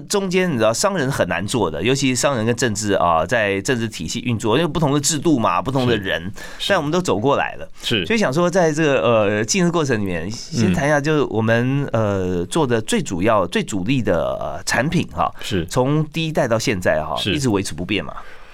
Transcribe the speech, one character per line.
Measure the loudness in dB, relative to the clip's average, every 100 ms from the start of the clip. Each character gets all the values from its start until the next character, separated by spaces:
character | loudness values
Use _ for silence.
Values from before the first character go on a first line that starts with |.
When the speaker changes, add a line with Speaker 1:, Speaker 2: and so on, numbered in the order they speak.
Speaker 1:
中 | 0 -2 0
间 | 0 2
你 | 2
知 |
道 | 2
商 | 2 0 0
人 | 0
很 | 0 0
难 | -2 -2
做 | 0 0
的， | 0
尤 | 0
其 | 2 2
商 | 2 0
人 | 0 0
跟 | 2
政 | 0
治 | 0 0
啊， | 2 4 2 2
在 | 0 2 0
政 | 0 -2
治 | -2
体 | -6 -8
系 | -6
运 | -4 -2
作， | 2 2
因 |
为 | 2
不 | 0
同 | 2
的 | 2
制 | 0 0
度 | 2 2
嘛， | 2 2
不 | 0
同 | 0 2
的 | 0
人， | 0 -4 -4 -10 -12 -8
Speaker 2:
是。 |
是。 | 0
Speaker 1:
但 | 0
我 |
们 | 2
都 | 0
走 | 0 0
过 | 2 2
来 | 0 -4
了。 | -14 -10
Speaker 2:
是。 | -2 -2 0
Speaker 1:
所 | 0
以 |
想 | 2
说 | 2 2
在 | 4 2
这 | 2
个， | 2 4
呃， | 4 4 4 2
经 | 0 2 2
营 |
过 | 2
程 | 0 0
里 | -2
面， | -4 -6
先 | -8 -6 0 2
谈 | 2 2
一 |
下 | 2
就 | 2
是 | 2
我 | 2 0
们， | 2 2 2 0 0
Speaker 2:
嗯。 | 0 0 0 0 -2
Speaker 1:
呃， | -2
做 | 0 0
的 | 0
最 | 0 -2
主 | -2 0
要、 | 2 2 2
最 | -2
主 | -2 -4
力 | 0 0
的， | 2 0 0 -4
呃， | -6 -8
产 | -4 -2 0
品 | 0 -2
哈， | -2 -4 -4
Speaker 2:
是。 | -4 -4 -2
Speaker 1:
从 | 0 2 0 0
第 | -4 -4
一 |
代 | 0 0
到 | 0
现 | 0 -2
在 | 0 0
哈， | 0 -4
Speaker 2:
是。 | -2
Speaker 1:
一 | 0
直 | 2
维 | 0
持 | -2
不 | -6
变 | -4 -4
嘛。 | -4 -10 -12 -16 -18